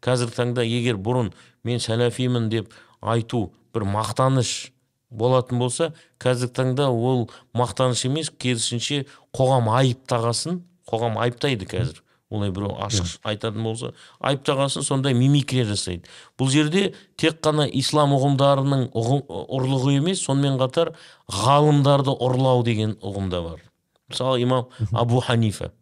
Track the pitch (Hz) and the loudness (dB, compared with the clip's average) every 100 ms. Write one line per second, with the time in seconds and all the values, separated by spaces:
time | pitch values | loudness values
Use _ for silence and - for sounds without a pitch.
0 | - 127 120 120 120 120 117 120 120 107 | 0 0 0 -2 -2 -2 -2 0 0 -2
1 | 98 127 107 - - _ 113 120 - 113 | -2 -2 -2 -6 -20 _ -6 -4 -2 0
2 | 120 - 127 123 113 113 101 - - _ | 0 0 -2 0 0 -2 -6 -16 -20 _
3 | 101 117 113 123 92 _ _ 113 101 104 | -2 -2 -2 -4 -4 _ _ -6 -2 -2
4 | 107 - 131 135 117 - - _ _ _ | -4 0 2 2 0 -4 -10 _ _ _
5 | _ 113 120 127 123 123 123 120 165 160 | _ -2 2 2 2 -2 -2 -2 -4 -4
6 | _ _ 127 123 123 123 131 127 143 117 | _ _ -2 0 -2 -2 -2 0 0 0
7 | 120 131 113 - _ 113 120 - 131 120 | 0 0 -2 -8 _ -2 -2 0 0 0
8 | 127 143 156 _ 123 120 - 120 - 147 | -2 -2 -6 _ -2 -2 -2 -4 -4 -4
9 | 139 - _ - 131 135 113 117 135 120 | -6 -14 _ 0 2 2 2 2 2 0
10 | - 120 117 117 156 180 175 _ - 110 | -2 -2 0 -2 -4 -6 -8 _ -6 -4
11 | 117 107 120 123 147 123 95 90 85 80 | -2 -2 -2 -2 -4 -2 -4 -4 -6 -6
12 | _ _ _ 107 101 95 101 - 104 107 | _ _ _ -6 -4 -4 -6 -6 -4 -2
13 | 87 - 110 107 117 107 113 110 120 - | -4 -6 -8 -4 -4 -4 -6 -6 -10 -12
14 | - _ - 139 135 139 139 139 143 139 | -20 _ -2 -2 0 0 0 -2 -2 0
15 | 135 123 131 143 - 127 113 104 - 87 | 2 2 4 4 2 0 0 -2 -4 -8
16 | - - - _ 131 135 151 180 202 - | -10 -20 -20 _ 0 2 2 2 -2 -4
17 | - - 160 160 156 151 147 131 135 151 | -20 -2 -2 0 0 0 0 0 0 2
18 | 147 139 139 135 139 139 135 139 123 110 | 4 4 2 4 4 4 2 0 0 -2
19 | 117 139 - 90 - 135 131 135 131 139 | 0 0 -2 -12 -6 -4 0 0 2 2
20 | 160 190 - 139 139 135 127 165 165 160 | 0 -2 -2 0 0 0 0 0 -2 -2
21 | - - - 101 127 143 151 147 139 139 | -20 -20 -10 -2 4 6 6 4 4 4
22 | 139 135 123 127 131 123 117 107 110 - | 2 0 0 2 4 4 2 0 -2 -4
23 | 101 98 95 90 82 80 - _ _ _ | -8 -4 -2 -4 -6 -12 -18 _ _ _
24 | _ - 127 131 123 127 123 - 110 113 | _ -4 -2 0 2 0 -2 -6 -4 0
25 | 117 120 - 117 113 95 90 - | 2 2 2 2 2 -2 -10 -12